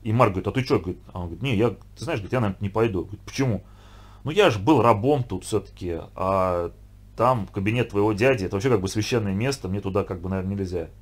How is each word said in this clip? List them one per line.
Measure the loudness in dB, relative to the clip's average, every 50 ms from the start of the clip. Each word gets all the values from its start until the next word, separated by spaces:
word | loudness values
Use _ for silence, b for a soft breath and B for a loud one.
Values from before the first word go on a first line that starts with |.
| -2
И | 0 4
Марк | 4 4 4 2
говорит: | 0 -4
«А | -2
ты | -2 -2 0
чё?» | 2 0 0
Говорит, | 0 -2 -8 -8 -12 -14 -12
а | -10
он | -10
говорит: | -10 -8 -6 -4
«Не, | -2 0
я, | 2 2 0
ты | 0 -4 -16 -20 -16
знаешь, | -12 -6 -6 -4 -6
говорит, | -4 -2 -2
я, | 0
наверное, | 0 0 -2 -4
не | -6 -4
пойду». | 0 0 0 0 0 -2
Говорит: | -6 -6 -12 -16
«Почему?» | -16 -12 -4 -2 0 0 0 -4 B B B B B B B B B B B B B
«Ну, | -4
я | 2 4 4 4
ж | 4
был | 4 4 6 6 6
рабом | 8 6 4 4 4 0 2 0 0
тут | -4 -6 -10 -6
всё-таки, | -2 -2 -2 -4 -4 -14 -10 -8 -6 -6 -8 -10 -12 -8
а | -4 -2 0 2 2 2 2 0 -2 -2 -6 -8 -12 -20 -20 -20 -20 -20 -20 -4
там | 0 2 2 2 2 -2
кабинет | -6 -6 -4 -2 0 0 0 -2 0
твоего | 0 2 2 2 2
дяди, | 4 4 2 4 2 0
это | -2 -2
вообще | -2 2 2
как | 2 2
бы | 0
священное | -2 -2 -4 -2 0 -2 -2 0 -2 -2
место, | -2 -2 -2 -4 -4 -6
мне | -6 -6 -4
туда | -4 -2 -2 -2 -2
как | -2 -8 -8
бы, | -6 -6
наверное, | -4 -4 -4 -4 -4
нельзя». | -6 -6 -6 -6 -8 -8 -8 -14 -20